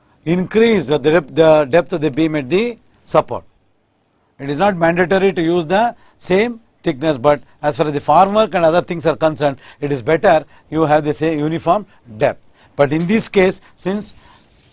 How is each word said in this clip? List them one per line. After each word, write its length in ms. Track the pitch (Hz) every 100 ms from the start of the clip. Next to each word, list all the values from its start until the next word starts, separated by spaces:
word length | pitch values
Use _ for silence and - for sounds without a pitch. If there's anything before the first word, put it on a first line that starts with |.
| _ _
increase 640 | 151 180 180 208 233 214 123
the 100 | 147
depth, 360 | 131 165 156
the 300 | 139 160 151 143
depth 260 | 165 170
of 80 | 170
the 100 | 151
beam 240 | 127 160
at 160 | 156 127
the 280 | 175 240 226 _ _
support. 400 | - 165 - 107 - _ _ _ _ _ _ _ _ -
It 100 | 139
is 80 | 143
not 180 | 202 180
mandatory 560 | 165 175 180 190 196
to 100 | 185
use 240 | 165 175 156
the 280 | 185 240 - _ _
same 440 | - 185 233 226 _ _
thickness, 360 | 170 131 160 139
but 240 | 135 147 - _
as 160 | 147 151
far 100 | 156
as 60 |
the 80 | 143
formwork 540 | - 151 196 214 214
and 100 | 180
other 180 | 165 170
things 220 | - 170 156
are 100 | 143
concerned, 420 | 160 151 147 135 - -
it 100 | 147
is 100 | 139
better 440 | 107 165 196 165 - _ _
you 120 | 151
have 220 | 156 151
the 80 | 151
same 260 | 147 160 156
uniform 480 | 151 165 160 190 190 _ - 107
depth. 300 | 135 - _ _ _ -
But 160 | 143
in 140 | 156 170
this 220 | 220 -
case, 320 | 202 185 185 -
since 400 | - 180 202 202 - - - _ _ _